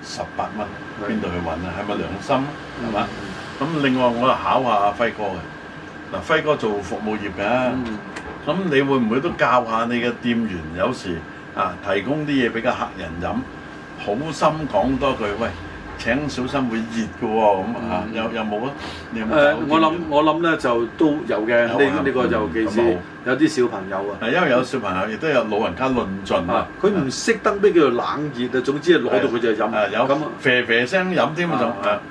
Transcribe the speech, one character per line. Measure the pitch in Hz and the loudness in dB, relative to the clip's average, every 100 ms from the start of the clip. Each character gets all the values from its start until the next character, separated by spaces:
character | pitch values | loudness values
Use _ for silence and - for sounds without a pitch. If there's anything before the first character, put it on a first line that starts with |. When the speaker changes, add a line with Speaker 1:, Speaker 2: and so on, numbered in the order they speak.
Speaker 1:
十 | - - - - | -12 -10 -8 -6
八 | - 107 | -6 -6
蚊， | 104 - - - | -8 -10 -12 -8
Speaker 2:
係。 | 104 | -4
Speaker 1:
邊 | 110 | -4
度 | 95 | -2
去 | 87 | -4
搵 | 85 | -4
啊？ | 80 90 90 | -6 -6 -6
係 | 104 | -6
咪 | 101 | -4
良 | 82 92 | -6 -8
心？ | - 123 139 - - - | -2 0 0 -8 -12 -8
Speaker 2:
嗯。 | 117 | -4
Speaker 1:
係 | |
嘛？ | 107 117 - - - - - | -2 -4 -6 -10 -10 -12 -6
Speaker 2:
嗯。 | 143 | -2
Speaker 1:
咁 | 160 | 0
另 | 139 127 | 2 4
外 | 123 | 2
我 | 117 127 | 4 2
又 | |
考 | 113 - 123 | 2 2 2
下 | 127 104 101 98 | 2 4 2 2
輝 | 117 104 | -2 0
哥 | |
嘅， | 101 90 - - - - - - - - | -6 -6 -10 -14 -14 -14 -14 -14 -10 -8
嗱， | - 156 | 0 0
輝 | |
哥 | 151 143 | 2 0
做 | 113 101 | 0 -2
服 | 95 104 | -4 -6
務 | 107 107 | -4 -4
業 | 101 87 | -4 -4
嘅， | 101 127 127 | 0 2 2
Speaker 2:
嗯。 | 127 117 104 - - - - | -2 -4 -8 -10 -12 -12 -8
Speaker 1:
咁 | - 175 | -2 -2
你 | 185 139 | 2 2
會 | 139 135 | 4 2
唔 | 110 | 2
會 | 127 | 2
都 | 117 | 0
教 | 110 143 120 | 0 4 4
下 | 113 113 117 | 2 -2 0
你 | 120 | 0
嘅 | 120 117 | -2 -2
店 | 120 117 | 0 0
員， | 110 90 78 85 | 0 -4 -6 -2
有 | 110 | -2
時 | 127 95 80 - - - | -2 -6 -6 -8 -16 -12
啊， | 104 95 90 98 | -4 -4 -4 -2
提 | 98 | -2
供 | 98 151 147 | 0 -2 0
啲 | |
嘢 | 139 117 | 2 2
畀 | 117 | 0
個 | 120 | -2
客 | - 87 95 | -2 -6 -8
人 | 82 85 | -8 -6
飲， | 85 107 135 - - - - - | -4 -4 -6 -12 -16 -16 -16 -10
好 | - 110 156 | -4 -4 -4
心 | 143 160 156 147 | 2 0 2 -2
講 | 101 123 131 | 0 2 2
多 | 135 | 0
句， | 113 104 101 | 0 -2 -2
「喂， | 110 90 - - - - | -4 -4 -12 -12 -14 -6
請 | 117 131 147 | -2 0 -2
小 | - | -4
心 | 127 139 127 | -2 0 0
會 | 113 | -2
熱 | 113 113 104 - | -2 -4 -4 -4
嘅 | |
喎。」 | 117 | 0
噉 | 110 107 98 98 120 117 | 4 4 4 0 -4 -2
啊， | 90 | -4
Speaker 2:
嗯。 | 101 | -2
Speaker 1:
有， | 113 117 | -4 -4
有 | 117 | -4
冇 | 107 107 131 | -2 -2 -4
啊？ | 143 - - - | -6 -12 -12 -8
你 | 113 | -6
有 | 110 | 0
冇 | |
Speaker 2:
誒， | 156 | 6
Speaker 1:
教 | 143 | 6
啲 | 156 143 | 4 2
Speaker 2:
我 | 160 | 4
諗， | 160 | 4
Speaker 1:
嘢？ | 175 156 | 2 2
Speaker 2:
我 | 147 | 4
諗 | 156 156 | 4 2
呢， | 170 156 | 2 2
就 | 131 120 113 - | 2 2 0 2
都 | 156 143 - | 2 2 -2
有 | 104 110 | -2 2
嘅， | 120 117 | 4 4
Speaker 1:
有 | 139 | 4
啊。 | 135 | 4
Speaker 2:
呢， | 151 | 4
呢 | 139 | 0
個 | 127 120 | 2 2
尤 | 113 107 | 2 0
其 | 113 110 | 0 0
是 | 107 | 4
Speaker 1:
嗯， | |
咁 | 117 | 4
好。 | - - - 127 | 2 -4 -8 -2
Speaker 2:
有 | 131 | 4
啲 | 156 | 4
小 | 127 120 | 4 2
朋 | 104 95 | 0 -4
友 | 95 | -4
啊。 | 101 98 | -4 -4
Speaker 1:
係， | 110 | 0
因 | 160 | 2
為 | 165 | 4
有 | 123 | 4
小 | 123 131 | 2 -2
朋 | 104 92 | -2 -2
友， | 104 | -2
亦 | 110 | -2
都 | 156 | 2
有 | 135 | 2
老 | 110 104 92 | 2 0 0
人 | 87 | 0
家 | 131 | 0
論 | 123 95 95 - | 2 0 -6 0
盡 | 98 85 | 0 2
啊。 | |
Speaker 2:
啊， | 113 - - | 0 -2 2
佢 | 196 | 2
唔 | 196 135 | 2 0
識 | - - 220 | -2 0 2
得 | 220 202 | 2 4
咩 | 202 | 6
叫 | 165 | 8
做 | 139 | 6
冷 | 120 - 135 151 | 4 -2 -2 -4
熱 | 120 123 127 | -4 -2 0
啊， | |
總 | 127 147 | 0 0
之 | 151 156 | 4 4
攞 | 123 | 6
到 | 104 131 | 2 2
佢 | 117 | 2
就 | 117 | 0
飲。 | 104 110 | 2 0
Speaker 1:
係 | 107 | 2
啊， | 101 | 0
有 | 107 | 2
Speaker 2:
咁 | 131 | 2
啊。 | 143 156 - | 2 0 0
Speaker 1:
啡 | 135 123 | 2 4
啡 | 117 117 | 4 2
聲 | 123 185 185 | 2 0 2
飲 | 165 120 | 2 2
添 | 160 175 | 0 -2
啊， | 139 | 0
仲， | 113 98 | 0 0
Speaker 2:
啊。 | 98 | -2
Speaker 1:
啊。 | 104 - | -2 -4